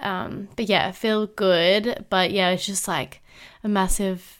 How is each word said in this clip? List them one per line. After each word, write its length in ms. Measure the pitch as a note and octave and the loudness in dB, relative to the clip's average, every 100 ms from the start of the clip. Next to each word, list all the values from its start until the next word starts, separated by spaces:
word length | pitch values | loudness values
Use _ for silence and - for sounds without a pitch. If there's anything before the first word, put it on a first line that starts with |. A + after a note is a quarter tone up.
Um, 480 | - F#3 - - G3+ - | -6 -6 -6 -10 -10 -6
but 100 | G#3+ | 0
yeah, 240 | F#3+ - | 2 2
feel 360 | F#3 A3+ G#3+ G#3+ | -2 -2 0 -2
good. 800 | - F#3+ E3+ F3 G#3 A3+ - - | 0 2 4 4 2 0 -4 -2
But 220 | F#3+ F3 | 0 0
yeah, 180 | G3 F3+ | 2 2
it's 160 | F3+ G3 | 0 -2
just, 240 | F#3+ - | -4 -4
like, 300 | D#3+ - - - - - - | -4 -6 -12 -20 -20 -20 -10
a 60 | G#3+ | -2
massive 720 | G#3 G#3+ G#3+ G3 F3+ - | 0 2 0 -2 -4 -10